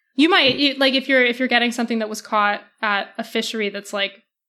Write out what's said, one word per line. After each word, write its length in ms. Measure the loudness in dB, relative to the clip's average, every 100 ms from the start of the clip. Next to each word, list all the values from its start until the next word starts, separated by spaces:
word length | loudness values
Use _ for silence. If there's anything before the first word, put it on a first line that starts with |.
| _ 2
You 120 | 4
might, 280 | 4 4 2
you, 180 | 0
like, 200 | 2 2
if 140 | 2 2
you're, 160 | 2
if 140 | 2 0
you're 100 | 0
getting 220 | 0 0
something 280 | -2 -2 -2
that 80 | -4
was 120 | -8
caught 420 | -4 0 0 -2 -8 _
at 280 | -2 -2 -4 -10
a 60 |
fishery 460 | -8 -6 -4 -4 -6
that's, 220 | -6 -8
like, 280 | -4 -6 -6 _ _